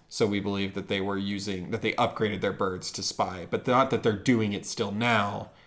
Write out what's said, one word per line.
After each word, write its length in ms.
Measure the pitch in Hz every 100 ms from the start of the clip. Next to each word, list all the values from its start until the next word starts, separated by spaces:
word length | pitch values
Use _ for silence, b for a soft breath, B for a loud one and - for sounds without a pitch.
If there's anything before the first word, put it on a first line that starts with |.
| _
So 180 | - 107
we 140 | 101
believe 340 | 101 98 98
that 140 | 98 90
they 120 | 98
were 180 | 98 98
using, 520 | 98 101 104 92 87
that 120 | 110
they 100 | 107
upgraded 480 | - 113 - 107 98
their 120 | 101
birds 380 | - 95 92 -
to 100 | -
spy." 420 | - - 95 92 85
But 160 | 107 131
not 220 | 123 135
that 120 | 113
they're 100 | 113
doing 400 | 98 131 117 107
it 140 | 101 -
still 240 | - 101
now 580 | 104 120 110 101 - - b